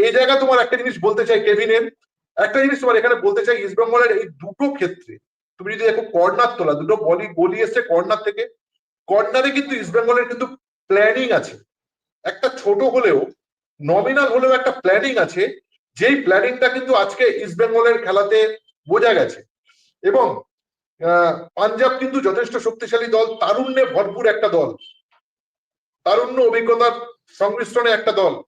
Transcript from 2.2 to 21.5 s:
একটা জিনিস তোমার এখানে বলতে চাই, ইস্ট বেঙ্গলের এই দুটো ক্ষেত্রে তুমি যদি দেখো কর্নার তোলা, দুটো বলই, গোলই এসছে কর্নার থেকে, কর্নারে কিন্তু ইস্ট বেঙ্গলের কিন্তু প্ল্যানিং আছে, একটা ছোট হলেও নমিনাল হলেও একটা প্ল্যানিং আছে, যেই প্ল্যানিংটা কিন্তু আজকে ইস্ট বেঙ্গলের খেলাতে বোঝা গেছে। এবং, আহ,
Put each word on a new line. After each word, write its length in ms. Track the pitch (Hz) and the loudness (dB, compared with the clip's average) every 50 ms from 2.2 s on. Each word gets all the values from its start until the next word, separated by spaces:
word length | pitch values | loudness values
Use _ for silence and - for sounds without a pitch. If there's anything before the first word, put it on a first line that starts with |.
| _ _ _ - 196 | _ _ _ -2 -2
একটা 140 | 214 - 269 269 | 0 0 0 0
জিনিস 140 | 277 277 - 254 | 0 0 0 0
তোমার 160 | 247 233 220 | 2 2 2
এখানে 160 | 202 240 240 - 180 | 2 2 0 0 0
বলতে 160 | 202 202 226 208 226 | 0 0 0 0 0
চাই, 100 | 240 214 202 | -2 -2 -4
ইস্ট 100 | 190 - 220 | -4 -2 -2
বেঙ্গলের 320 | 233 233 233 233 247 233 214 - | 0 2 2 2 2 2 2 -2
এই 60 | 190 175 156 - 165 | -2 -6 -12 -16 -16
দুটো 220 | 190 196 - 277 277 277 - | -16 -6 -4 -4 -4 -2 -2
ক্ষেত্রে 360 | 185 170 - - - - - - _ _ _ _ _ _ _ - | -4 -4 -4 -10 -18 -20 -20 -20 _ _ _ _ _ _ _ -14
তুমি 120 | 185 202 220 | -10 -10 -6
যদি 100 | 214 226 220 | -2 0 0
দেখো 140 | 214 233 220 - - | 0 0 -4 -2 0
কর্নার 360 | 175 175 190 - - 240 233 233 - | 2 2 2 2 2 0 0 0 -2
তোলা, 160 | 175 151 147 147 | -2 -2 -2 -2
দুটো 140 | 156 - - - 143 156 | -2 -2 -2 0 0 0
বলই, 200 | 170 180 214 196 170 165 | 0 0 -2 -6 -2 0
গোলই 200 | 175 185 202 220 226 | 0 0 0 -2 -4
এসছে 160 | 214 220 247 233 - | -2 -2 -4 -2 0
কর্নার 300 | 165 170 180 185 214 214 - 208 | 0 0 0 0 -2 -2 -2 -6
থেকে, 160 | 202 - 233 - - _ _ _ _ _ _ _ _ _ _ - | -6 -6 -8 -10 -10 _ _ _ _ _ _ _ _ _ _ -2
কর্নারে 380 | 190 208 214 214 247 254 262 277 269 277 | 0 0 0 0 0 0 0 0 -2 -2
কিন্তু 160 | 277 - 269 233 | -4 -4 -6 -8
ইস্ট 120 | 208 170 170 | -8 -4 -2
বেঙ্গলের 340 | 233 226 226 240 247 240 240 | 0 0 2 2 0 0 -2
কিন্তু 140 | 247 240 254 - - - _ _ _ _ _ - | -4 -6 -8 -8 -8 -16 _ _ _ _ _ 0
প্ল্যানিং 380 | 190 196 208 220 220 254 262 240 208 147 | 2 4 4 2 2 0 0 0 0 -2
আছে, 160 | - - - - _ _ _ _ _ _ _ _ _ _ _ _ - - | -2 -4 -12 -20 _ _ _ _ _ _ _ _ _ _ _ _ -10 -10
একটা 160 | - - - 254 - - | -6 -4 -4 -4 -4 -2
ছোট 180 | - 202 202 196 269 262 - | -2 0 0 2 2 2 2
হলেও 260 | 254 240 196 156 - - - - _ _ _ _ _ _ _ _ _ | 2 2 2 2 2 0 -4 -8 _ _ _ _ _ _ _ _ _
নমিনাল 460 | 147 143 165 196 208 254 269 285 277 254 | -4 0 0 0 0 2 0 2 2 2
হলেও 240 | 226 254 254 262 | 2 2 2 2
একটা 200 | 262 254 262 269 | 2 2 0 -2
প্ল্যানিং 460 | 254 - - 185 196 214 - 277 247 220 | -4 -2 0 2 2 2 2 0 0 0
আছে, 420 | 170 - - 180 190 - - - _ _ _ _ _ _ _ | -2 0 0 -2 -4 -4 -4 -10 _ _ _ _ _ _ _
যেই 300 | - 190 254 285 277 - | 0 2 2 2 2 2
প্ল্যানিংটা 460 | - 185 196 240 247 254 - 254 254 | 2 2 2 2 0 0 0 0 0
কিন্তু 240 | 269 262 254 262 262 | 0 -2 -2 0 2
আজকে 340 | 208 196 - - - 254 226 | 2 2 0 0 0 0 0
ইস্ট 300 | 190 - 208 190 165 170 | 2 0 -6 -8 -2 -2
বেঙ্গলের 480 | 233 226 226 233 233 240 233 226 - | 0 0 2 2 2 2 2 0 -2
খেলাতে 520 | 185 190 202 202 202 214 220 214 214 214 - _ _ _ _ _ 143 | -2 0 0 0 2 2 2 2 0 -2 -8 _ _ _ _ _ -2
বোঝা 240 | 170 214 233 233 214 | 0 2 2 2 2
গেছে। 300 | 170 127 113 - - - _ _ _ _ _ _ _ _ _ _ _ | 2 0 -2 -4 -10 -20 _ _ _ _ _ _ _ _ _ _ _
এবং, 400 | - 190 208 262 233 185 - - - _ _ _ _ _ _ _ _ _ _ _ 160 | -2 0 2 2 2 0 -2 -6 -12 _ _ _ _ _ _ _ _ _ _ _ -2
আহ, 420 | 170 175 175 175 170 156 170 - - | 0 2 4 2 2 0 -2 -8 -14